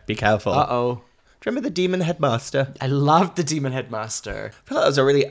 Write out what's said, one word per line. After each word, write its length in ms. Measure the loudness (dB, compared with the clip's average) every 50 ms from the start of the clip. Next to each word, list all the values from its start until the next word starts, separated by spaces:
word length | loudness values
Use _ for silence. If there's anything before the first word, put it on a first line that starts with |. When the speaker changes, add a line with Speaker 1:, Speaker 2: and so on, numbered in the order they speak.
| -8
Speaker 1:
be 100 | -6 -4
careful. 380 | 0 2 2 2 2 2 0 2
Speaker 2:
Uh-oh. 420 | 2 2 2 0 0 0 -2 -4
Speaker 1:
Do 60 | -6
you 20 | -10 _ _ _ _ _ _ _ -6
remember 200 | -4 -4 -2 -4
the 60 | -4 -2
Demon 260 | -2 0 0 0 0
Headmaster? 720 | 0 -2 -2 0 0 0 0 -2 -4 -2 -2 -2 -2 -2 -6 -6
Speaker 2:
I 80 | -4
loved 480 | -2 0 2 4 4 4 4 4 2 -2
the 80 | -4 -4
Demon 300 | -2 -2 -2 -4 -4 -4
Headmaster. 760 | -6 -6 -6 -8 -8 -6 -6 -8 -10 -8 -8 -8 -8 -10 -12 -14
Speaker 1:
I 140 | -18 _ -4
feel 80 | -2
like 60 | 2 2
that 40 | 2
was 80 | 4
a 60 | 4 4
really 200 | 4 4 4 4 4